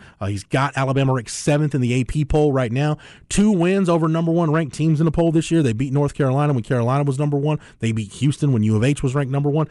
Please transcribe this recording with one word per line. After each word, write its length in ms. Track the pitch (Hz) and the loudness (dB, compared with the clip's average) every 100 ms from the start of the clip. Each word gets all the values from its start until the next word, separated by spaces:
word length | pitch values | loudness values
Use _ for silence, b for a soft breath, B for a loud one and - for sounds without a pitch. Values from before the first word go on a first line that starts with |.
| B B | B B
Uh, 60 | 101 | -6
he's 180 | 101 | -6
got 320 | - 135 113 131 | -4 -2 -2 -2
Alabama 360 | 135 135 135 | -2 0 0
ranked 200 | 131 107 | -2 -4
seventh 420 | - - 147 151 | -6 0 0 0
in 60 | 139 | -2
the 120 | 120 | 0
A 100 | 127 | -2
P 200 | 123 151 | -2 -2
poll 280 | 143 151 151 | 0 2 2
right 180 | 135 120 | 0 -2
now. 260 | 127 151 151 B B - | -2 -2 -4 B B -4
Two 220 | - 208 | 2 2
wins 380 | 185 175 196 175 | 4 2 2 2
over 180 | 170 160 | 2 2
number 240 | 160 165 | 0 0
one 220 | 170 165 | 0 2
ranked 240 | 160 147 - | 0 -2 -2
teams 240 | 160 151 | 0 2
in 40 | |
the 60 | 165 | 2
poll 220 | 170 165 | 2 2
this 180 | 160 - | 2 2
year. 140 | 165 | 2
They 80 | 135 | 2
beat 200 | 110 135 | 0 -2
North 220 | 143 143 | 0 0
Carolina 380 | - 135 135 147 | 0 0 2 0
when 100 | 131 | 0
Carolina 400 | - 127 117 139 | 0 0 0 0
was 160 | 143 131 | 0 -2
number 180 | 147 143 | -2 -2
one. 220 | 151 151 B B | -2 -4 B B
They 100 | 113 | -4
beat 220 | 110 101 | -2 -6
Houston 400 | - 143 - 147 | -2 -2 0 0
when 100 | 120 | 2
U 140 | 107 107 | 2 2
of 80 | |
H 180 | 127 147 | 0 0
was 140 | 131 139 | -2 -2
ranked 160 | 131 | -2
number 180 | 139 143 | -2 0
one. 160 | 151 151 | 0 -2